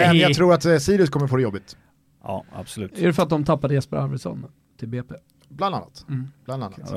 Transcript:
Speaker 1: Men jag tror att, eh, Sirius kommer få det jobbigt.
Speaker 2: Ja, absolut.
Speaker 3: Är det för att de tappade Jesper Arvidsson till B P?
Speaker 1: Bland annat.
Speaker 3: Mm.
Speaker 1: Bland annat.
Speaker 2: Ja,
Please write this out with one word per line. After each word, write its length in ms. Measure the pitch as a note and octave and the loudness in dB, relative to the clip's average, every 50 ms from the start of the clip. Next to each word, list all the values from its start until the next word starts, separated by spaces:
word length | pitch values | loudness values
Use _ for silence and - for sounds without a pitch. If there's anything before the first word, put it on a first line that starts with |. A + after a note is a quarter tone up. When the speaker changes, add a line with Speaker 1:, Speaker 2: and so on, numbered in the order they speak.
| F3 | 6
Speaker 1:
Men 100 | F3 E3+ | 6 6
jag 160 | E3 F#3 E3 C3+ | 6 6 4 4
tror 200 | C#3+ F3+ F3+ E3+ | 4 4 4 4
att, 120 | D#3+ - | 4 4
eh, 120 | E3+ E3 | 2 2
Sirius 320 | D3 C#3+ F#3 G3+ F#3+ F3+ C#3 | 2 4 4 4 4 4 2
kommer 180 | D3+ C#3+ C#3+ | 2 0 0
få 80 | B2 B2+ | 0 0
det 60 | C3 B2+ | 0 0
jobbigt. 340 | G#2+ G2+ F#2+ - - - _ _ _ _ _ _ _ _ _ - | 0 -4 -6 -10 -14 -20 _ _ _ _ _ _ _ _ _ -10
Speaker 2:
Ja, 200 | - F#2+ G2 - _ - | -10 -10 -10 -10 _ -14
absolut. 440 | F#2+ F#2+ - - A2 G2 - - - | -14 -14 -12 -10 -10 -10 -10 -4 -2
Speaker 3:
Är 80 | E3+ | 0
det 60 | F3+ D3 | 0 2
för 100 | G3 E3+ | 0 0
att 60 | D3 | 0
de 140 | D#3+ D3+ D3 | 0 0 0
tappade 300 | E3+ D#3 C#3+ D3 C3+ C#3 | 0 0 0 0 0 -2
Jesper 240 | C3+ - - D#3 | -2 -2 -4 -4
Arvidsson 480 | C#3 C#3 C#2 - C3 - - - - - - _ _ _ _ _ _ | -6 -4 -4 -6 -8 -8 -10 -10 -12 -14 -16 _ _ _ _ _ _
till 80 | B2+ | -12
B 160 | A2+ A#2+ B2 B2 | -10 -8 -10 -10
P? 120 | - - - _ _ _ _ _ _ | -12 -16 -20 _ _ _ _ _ _
Speaker 1:
Bland 260 | C3 D3+ G3 G3 D#3+ | -8 -6 -4 -4 -4
annat. 300 | G#2+ E2+ - _ - - - | -6 -8 -10 _ -20 -10 -8
Speaker 3:
Mm. 180 | C#3 B2+ C3 C#3 - _ _ | -8 -8 -8 -10 -14 _ _
Speaker 1:
Bland 180 | B2 C3 C3+ A2+ | -10 -8 -8 -8
annat. 160 | F#2+ G2 - G2 | -10 -12 -14 -12
Speaker 2:
Ja, 60 | F#2 F#2+ | -10 -6